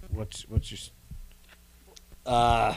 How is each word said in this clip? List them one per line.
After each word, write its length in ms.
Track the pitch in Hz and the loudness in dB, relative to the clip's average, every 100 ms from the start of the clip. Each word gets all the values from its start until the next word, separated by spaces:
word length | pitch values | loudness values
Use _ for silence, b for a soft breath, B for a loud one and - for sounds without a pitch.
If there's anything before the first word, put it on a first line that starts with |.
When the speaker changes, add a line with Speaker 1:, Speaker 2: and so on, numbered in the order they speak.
| - | -6
Speaker 1:
what's, 380 | 110 104 - - | -8 -8 -12 -6
what's 240 | 110 - | -4 -4
your 60 | 98 | -8
s- 140 | - - - - - - - - _ - - - - - - | -16 -18 -18 -16 -16 -20 -20 -20 _ -20 -20 -20 -20 -12 0
Speaker 2:
Uh, 500 | 120 120 117 113 | 4 6 6 4